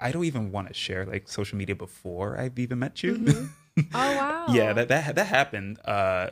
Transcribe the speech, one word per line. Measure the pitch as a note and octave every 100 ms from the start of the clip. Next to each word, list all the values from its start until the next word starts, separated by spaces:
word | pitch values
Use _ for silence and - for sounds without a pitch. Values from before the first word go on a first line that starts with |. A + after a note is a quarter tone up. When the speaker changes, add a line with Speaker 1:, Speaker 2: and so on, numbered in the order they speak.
Speaker 1:
I | B2
don't | E3 E3+
even | C3+ G#2
wanna | G2+ F2+
share, | - - F#2 F#2+
like, | G2+ -
social | - G2+ G2+
media | F#2+ G2
before | F#2 - F#2 F2 G2+ -
I've | B2+ B2
even | B2 B2
met | B2+ -
you. | - A3
Speaker 2:
Mm-hmm. | A3 D3 -
Speaker 1:
<laughs> | - _ - -
Speaker 2:
Oh, | A#3 C4+ C#4
wow. | C#4+ D#4+ E4+
Speaker 1:
Yeah, | A#2+ G#2+
that, | G#2+ A#2+
that, | C#3 D3 C3
that | G3
happened. | C3+ C#3 G#2+ G2 G#2+
Uh, | - G#2 F#2+ F#2 F#2